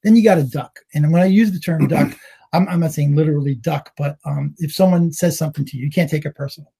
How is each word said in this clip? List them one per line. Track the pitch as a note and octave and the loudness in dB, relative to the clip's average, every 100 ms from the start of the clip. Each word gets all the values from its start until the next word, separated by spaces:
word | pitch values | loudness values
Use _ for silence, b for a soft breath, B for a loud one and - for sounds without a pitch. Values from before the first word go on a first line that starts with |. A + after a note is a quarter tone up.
then | G#3+ A3+ | 6 6
you | |
gotta | G#3+ F3+ | 6 4
duck. | C3+ C#3+ - - _ | 0 -6 -12 -18 _
And | D3+ D3+ | -2 2
when | E3+ | 2
I | F#3 | 4
use | G3 A3 | 4 2
the | F#3 | -2
term | - D#3+ C#3+ | -4 0 0
duck, | D#3 C#3 - - | 2 0 -4 -20
<clears throat> | _ _ | _ _
I'm, | E3+ F#3 | -2 0
I'm | F3 | 0
not | E3 | -2
saying | D3+ D3 C#3+ | -2 0 2
literally | D#3 D3 C#3+ B2+ | 0 0 -2 -4
duck, | D#3+ C#3+ - - | -4 -6 -8 -8
but, | C#3+ C#3+ D3 | -8 -8 -8
um, | C#3+ C#3+ - | -6 -8 -8
if | D3+ | -10
someone | - F#3 F3 E3+ | 0 2 2 0
says | - F3 - | 0 -2 -2
something | D#3 D3 C#3 | -6 -6 -8
to | C3 | -6
you, | C#3+ | -4
you | |
can't | F3 D#3 | -2 -2
take | D3+ D3 | -2 -6
it | - | -10
personal. | C#3+ - D3+ | -12 -12 -20